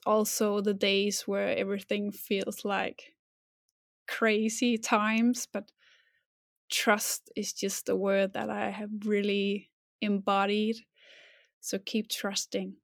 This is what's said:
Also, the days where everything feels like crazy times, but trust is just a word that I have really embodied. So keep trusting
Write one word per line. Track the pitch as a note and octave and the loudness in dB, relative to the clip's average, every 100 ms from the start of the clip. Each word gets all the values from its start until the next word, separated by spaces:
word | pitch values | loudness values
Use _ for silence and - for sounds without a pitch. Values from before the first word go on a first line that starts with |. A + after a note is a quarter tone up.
Also, | - G#3+ G#3+ - G#3+ G#3 | 2 4 4 2 0 2
the | G3+ | 0
days | G3 G3+ G3 G3+ - | 2 2 4 2 -2
where | - G3 G3+ F#3+ | -2 -2 0 0
everything | G3 G3+ - G#3 G#3 | -2 -2 -2 -4 -4
feels | - - G3 G3 - | -6 -4 -2 -2 -6
like | G3+ G3 F#3+ - - _ _ _ _ _ _ _ _ _ - | -2 -2 -2 -6 -20 _ _ _ _ _ _ _ _ _ -10
crazy | - A3+ G#3+ A3 - B3 A3+ | 0 2 4 2 2 2 2
times, | - A3 G#3+ A3 A#3+ A#3+ - | 2 2 2 2 2 2 -4
but | G3+ G#3 _ _ _ _ _ _ _ _ _ - | -10 -10 _ _ _ _ _ _ _ _ _ -6
trust | - A#3 G#3 - - - | 0 4 2 2 -6 -8
is | - G3+ | -8 -6
just | - G3 - - | -4 -4 -4 -2
a | F#3+ | 0
word | G3 G3 G3 | 2 2 2
that | G3 G#3+ | -2 -4
I | G#3 G#3+ | -2 -2
have | G3+ G#3 G#3+ G#3 | -4 -8 -6 0
really | G3+ G3+ G3+ G3+ G3+ - _ _ - | 0 2 2 0 -2 -6 _ _ -6
embodied. | G#3 G3+ G3 G3 G3+ G#3 G#3+ A3+ - _ - - - - _ _ | -2 0 2 2 4 2 0 -2 -8 _ -20 -20 -20 -20 _ _
So | - G3 | -8 -6
keep | - A3 - | -4 -4 -4
trusting | - G3+ G3 - G3 F#3+ - | -4 -4 -4 -4 -4 -6 -10